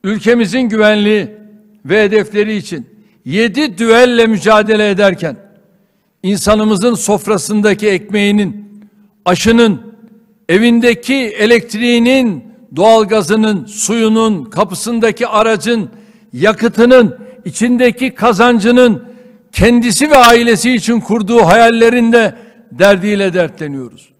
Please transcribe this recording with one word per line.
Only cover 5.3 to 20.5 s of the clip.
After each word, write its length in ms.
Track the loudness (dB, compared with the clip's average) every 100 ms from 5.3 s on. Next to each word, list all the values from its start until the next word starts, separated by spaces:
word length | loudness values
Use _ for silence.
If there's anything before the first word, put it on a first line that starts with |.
| -10 _ _ _ _ _ _ _ _
insanımızın 720 | -6 -4 0 0 0 0 0
sofrasındaki 920 | -2 -2 -4 -2 -4 -2 -2 0 0 -2
ekmeğinin, 920 | -2 -4 -2 0 0 -2 -6 -18 -20 -20 _ _ _
aşının, 720 | -2 0 2 2 2 0 -8 -20 -20 _ _ _ -2
evindeki 680 | 0 2 2 0 -2 -2
elektriğinin, 1400 | -4 -4 -2 0 0 0 -6 -2 0 2 2 0 -4 -12 -20 _ 0
doğalgazının, 880 | 4 4 2 -2 0 -2 0 -2
suyunun, 800 | -8 -10 -6 -2 0 0 0 -2
kapısındaki 840 | -6 -4 -4 -4 -8 -2 -2 -2 -4
aracın, 640 | -2 0 -2 -2 -4 -6 -14 _ _ _
yakıtının, 960 | -2 -2 0 -2 2 4 6 4 -2 -20 -18
içindeki 680 | -16 -6 -2 0 0 0 -8
kazancının, 1000 | -2 -2 2 2 2 2 4 2 0 -8 -20 -20 _ _
kendisi 580 | 0 2 2 0 -2 2
ve 60 | 4
ailesi 560 | 6 4 2